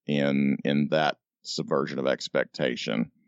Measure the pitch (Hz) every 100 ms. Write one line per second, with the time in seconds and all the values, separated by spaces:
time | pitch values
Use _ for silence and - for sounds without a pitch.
0 | - 73 69 69 69 69 - 71 71 78
1 | 76 - _ _ - - 78 73 71 67
2 | 65 67 - 69 65 - 65 60 - 55
3 | 58 _